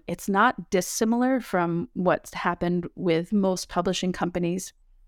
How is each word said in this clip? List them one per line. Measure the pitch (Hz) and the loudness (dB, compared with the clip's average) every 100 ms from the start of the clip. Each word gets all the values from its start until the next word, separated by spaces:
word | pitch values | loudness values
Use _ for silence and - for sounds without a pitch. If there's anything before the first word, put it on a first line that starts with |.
| - | -8
it's | 175 - | -6 0
not | 196 247 - - | 4 4 2 -2
dissimilar | 185 - - 220 240 254 262 | -2 0 0 0 2 2 0
from | - 180 170 170 - | 0 0 0 -2 -4
what's | - 180 - - | -2 0 0 -2
happened | - 180 175 175 175 175 165 | -4 -2 0 0 0 -2 -4
with | 175 165 175 | 0 0 2
most | 208 190 180 - | 2 2 0 -2
publishing | 180 180 180 185 | -2 0 0 -2
companies, | - 175 175 170 185 - _ _ - | -2 -2 0 -2 -2 -8 _ _ -20